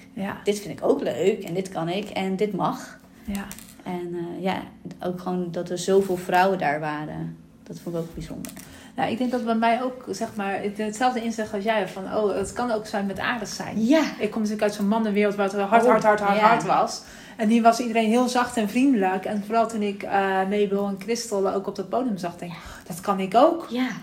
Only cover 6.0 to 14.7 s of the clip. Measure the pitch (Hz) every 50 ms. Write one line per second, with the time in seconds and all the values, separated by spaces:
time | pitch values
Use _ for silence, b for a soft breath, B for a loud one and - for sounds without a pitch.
6 | 196 196 180 175 180 - 185 180 185 196 196 185 175 151 143 151 156 151 151 147
7 | 151 151 156 160 165 165 165 - - - - - - - 180 - - 180 170 165
8 | 165 165 - - 160 - - - - - - B B B B B B B B -
9 | - - 226 220 254 247 247 247 220 226 226 226 226 233 233 226 254 254 254 -
10 | - - 190 - 226 220 - 214 196 196 196 - - 208 202 202 214 214 214 -
11 | 262 254 247 233 226 233 220 226 220 214 - 208 196 220 220 214 190 180 - 196
12 | 190 190 - 214 214 202 180 185 196 190 - - 240 247 226 214 208 - - 208
13 | 196 202 196 - - - 247 240 208 185 - - 185 - - 208 220 233 285 320
14 | 285 - - - - 214 - 233 220 208 214 214 220 208